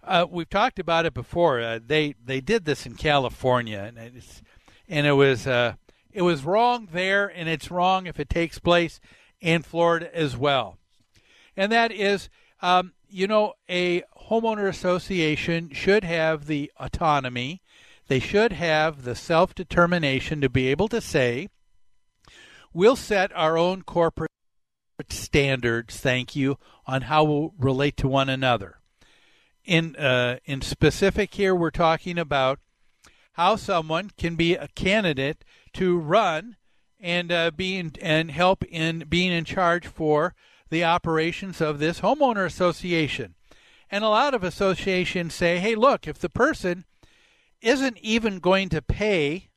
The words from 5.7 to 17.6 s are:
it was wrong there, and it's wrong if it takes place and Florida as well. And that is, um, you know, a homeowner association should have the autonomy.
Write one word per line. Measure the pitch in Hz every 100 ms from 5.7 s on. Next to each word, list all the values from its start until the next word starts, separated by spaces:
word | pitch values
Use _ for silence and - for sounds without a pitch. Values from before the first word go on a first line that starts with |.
| 107 _ _ _
it | 214
was | 175 156
wrong | 143 202 240 240 202
there, | 165 185 202 202
and | 175 160
it's | 160 -
wrong | 175 180 190 180
if | 151
it | 143
takes | 170 170 -
place | - 175 165 - _ _ _ _
and | 170 165
Florida | - 165 170 165 165 165
as | 151 123
well. | 143 135 104 87 _ _ _ _ _ _ _ -
And | 202
that | 226 233
is, | 208 202 202 - _ _ _
um, | 180 180 180 _ _
you | 190 190
know, | 214 214 - -
a | 180 180 175 - - -
homeowner | 226 226 214 202
association | 170 180 180 - 190 156 151 - 170 170
should | 139 - 202
have | 185 170 160 156 147
the | 151 143 _
autonomy. | 131 - 170 143 131 123 123 185